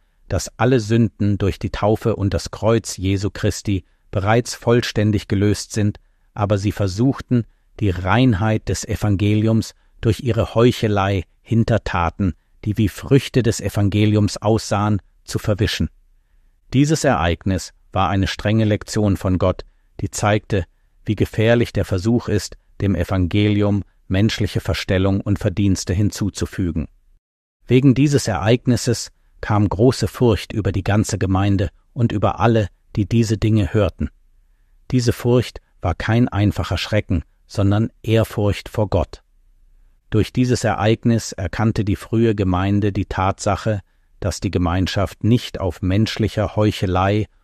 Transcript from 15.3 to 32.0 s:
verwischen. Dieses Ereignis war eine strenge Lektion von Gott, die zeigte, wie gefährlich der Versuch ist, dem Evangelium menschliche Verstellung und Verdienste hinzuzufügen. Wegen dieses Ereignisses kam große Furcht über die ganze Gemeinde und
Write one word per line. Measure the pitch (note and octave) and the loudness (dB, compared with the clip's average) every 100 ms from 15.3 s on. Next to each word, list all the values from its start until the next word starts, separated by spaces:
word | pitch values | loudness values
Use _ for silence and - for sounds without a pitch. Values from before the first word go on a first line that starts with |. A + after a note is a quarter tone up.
| - | -6
verwischen. | - G2+ G2+ - D#2+ - _ _ _ _ _ _ _ | -2 0 0 -2 -4 -6 _ _ _ _ _ _ _
Dieses | B2 D3 D#3 | 2 2 2
Ereignis | C#3+ F2+ E2+ E2+ F#2+ F#2 - - _ | 2 2 0 -2 -2 -4 -4 -16 _
war | F#2 F2 | -2 0
eine | G2 F#2+ | 0 -2
strenge | - G#2 A2 | -2 0 2
Lektion | G#2+ G#2 - A2 G#2 G2 | 2 0 -2 0 0 0
von | F#2+ F2+ | 0 0
Gott, | F#2 - - _ _ - | 0 -2 -8 _ _ -10
die | G2 | -8
zeigte, | - G#2+ G#2+ - G2+ E2 _ _ _ | -2 0 0 0 -4 -4 _ _ _
wie | - | -6
gefährlich | G#2 G#2 - A2 A#2+ A#2 | -2 -2 0 2 2 2
der | G#2 | -2
Versuch | F#2 F#2+ G#2+ A#2 - | -2 -2 0 0 0
ist, | G#2 - - _ - | -2 -4 -12 _ -4
dem | G2+ | -2
Evangelium | F#2 F2+ F#2+ F2 G#2 G#2 G#2 G2+ G2+ - _ - | 0 0 0 0 2 2 2 2 0 -4 _ -4
menschliche | F#2 A2 - G#2 - | 0 2 0 -4 -4
Verstellung | - - - F#2 G2 G2 | -4 -4 -2 0 2 0
und | - G2 | 0 -2
Verdienste | G2+ E2+ G2+ F#2 - | -2 0 0 0 -2
hinzuzufügen. | F#2 G#2 - G2+ - F2 - F2+ D#2 - _ _ _ _ _ _ _ - | 0 0 -2 -6 -4 -6 -4 -4 -4 -6 _ _ _ _ _ _ _ 0
Wegen | B2+ C#3 | 4 6
dieses | B2 D3 C#3 - | 4 4 2 0
Ereignisses | F2+ G2 B2 - A#2+ - A2+ - - _ _ | -2 2 2 2 0 0 -2 -4 -16 _ _
kam | - G#2 G2+ | -2 0 2
große | F2 B2 - - | 4 2 2 -2
Furcht | - B2 G2 - | 0 2 2 -2
über | A2+ F#2+ | -6 -4
die | F#2+ | -2
ganze | F2+ G#2 G2 G2 | 0 0 0 -2
Gemeinde | F#2 F#2+ G2+ G2 F#2+ - _ | 0 0 2 0 -2 -6 _
und | - | -2